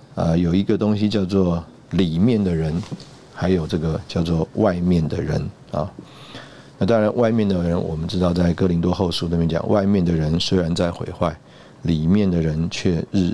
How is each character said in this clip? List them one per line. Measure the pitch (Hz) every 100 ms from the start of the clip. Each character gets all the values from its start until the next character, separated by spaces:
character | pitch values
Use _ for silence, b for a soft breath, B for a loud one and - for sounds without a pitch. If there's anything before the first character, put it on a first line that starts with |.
| -
啊， | - 85 82
有 | 87
一 | 90
个 | 98 104
东 | 104
西 | 104 104
叫 | 104
做 | 95 98 90 85 82 - -
里 | 85 92 80
面 | 110 113
的 | 98
人， | 82 78 82 - - - - -
还 | - 90
有 | 92 78
这 | 85
个 | 80 80 -
叫 | 87
做 | 85 82 80
外 | - 104
面 | 87 87 87 76
的 | -
人， | 78 76 71 - -
啊。 | - 76 - B B B B B B B -
那 |
当 | - 113
然 | 107 -
外 | 113
面 | 113 104
的 | 92
人， | 85 87
我 | 87 78
们 | 85
知 | 92
道 | 90
在 | 87 87
哥 | 82 95
林 | 85
多 | 87
后 | 90 90
书 | 85 85
那 | 85
边 | 82
讲， | 82 -
外 | 101 98
面 | 101
的 | 85
人 | 82 78 82
虽 | - 92
然 | 82
在 | 87 87
毁 | 85 82
坏， | 87 85 78 B B B B
里 | - 82 80
面 | 101 98
的 | 87
人 | 80 78 82
却 | - 98 82 -
日 | 98 87